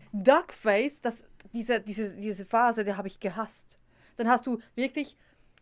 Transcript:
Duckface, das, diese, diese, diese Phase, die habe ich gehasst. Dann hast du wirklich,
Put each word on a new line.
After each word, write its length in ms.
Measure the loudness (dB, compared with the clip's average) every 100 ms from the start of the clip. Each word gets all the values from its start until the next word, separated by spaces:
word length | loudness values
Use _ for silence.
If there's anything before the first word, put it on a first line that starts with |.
| -6
Duckface, 880 | 2 6 6 4 -2 2 2 0 -4
das, 220 | -6 -6 -12 -20 -12
diese, 280 | -8 -2 -2
diese, 340 | -2 -6 -6 -6
diese 280 | -8 -8 -2
Phase, 380 | 2 2 2
die 100 | -2 -4
habe 120 | -8
ich 120 | -8
gehasst. 580 | -6 -6 -8 -12 -20 -20 _ _ _ -4
Dann 140 | 2
hast 180 | 2 2
du 120 | -6 -6 -4
wirklich, 420 | -4 -4 -8 -12 _ _ _ _